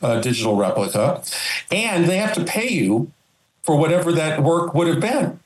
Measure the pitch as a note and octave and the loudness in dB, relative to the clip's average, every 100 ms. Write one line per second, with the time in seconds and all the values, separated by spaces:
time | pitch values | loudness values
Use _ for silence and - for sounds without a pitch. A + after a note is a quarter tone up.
0 | A#2 A#2 B2+ A2+ A2 G2+ F#2+ G#2 G2 G#2 | -2 0 0 -2 0 2 0 0 -2 0
1 | C#3 - - - - - - F#3 A3+ F3+ | 0 -2 -6 -8 -6 -6 -4 -2 0 2
2 | E3+ F#3 G#3+ E3+ E3+ G#3+ B3 F3 G2 A2 | 2 2 0 -2 -2 -2 -2 0 0 0
3 | D3+ _ _ _ _ _ - D3 D#3 F3 | -2 _ _ _ _ _ 0 2 4 2
4 | E3+ E3 D#3 D#3 D3 E3+ E3+ E3 E3+ C#3 | 2 0 0 0 2 2 0 0 2 0
5 | G#3+ C#4 F#3 - | 0 0 -2 -6